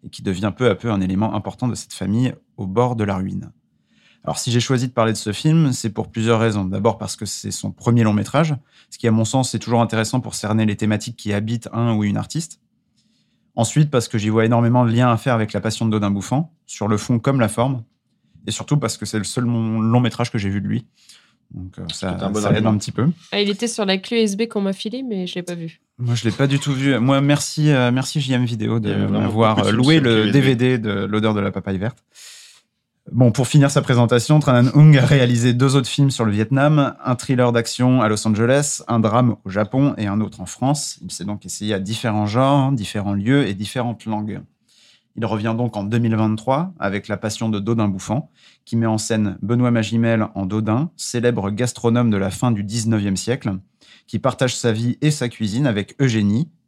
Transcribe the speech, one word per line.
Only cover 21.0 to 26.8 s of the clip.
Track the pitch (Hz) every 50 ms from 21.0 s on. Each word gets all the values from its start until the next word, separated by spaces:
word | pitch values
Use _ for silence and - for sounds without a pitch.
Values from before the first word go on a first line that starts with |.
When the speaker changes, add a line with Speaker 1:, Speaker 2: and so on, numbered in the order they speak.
| _ _ - - _ _ _ _ _ _
Speaker 1:
Donc, | - - 92 92 - -
euh, | 92 85
ça, | - - - 95 90 92
Speaker 2:
C'est | 95
un | 98
bon | 101 107
Speaker 1:
ça | 104 104
aide | 98
Speaker 2:
argument. | 107 110 113
Speaker 1:
un | 107 104
petit | - -
peu. | - - 117 156 175 - - -
Speaker 3:
Ah, | - 202
il | 208 202
était | 208 202 233 233
sur | 226 - 214
la | 190 190 190
clé | 190 - 247 233
U | 226
S | 214 196 196
B | 226 226
qu'on | 226 220
m'a | 196 196 196
filée, | 196 - 220 196 254
mais | 269 254 220 190 185 175
je | -
l'ai | 185 175
pas | 175 175
vu. | 170 165 165 - _ _ _ _ _
Speaker 1:
Moi, | 123 120 120
je | 117 -
l'ai | 117
pas | 98 - 135
du | 139 139 139
tout | - 143 143
vu. | 131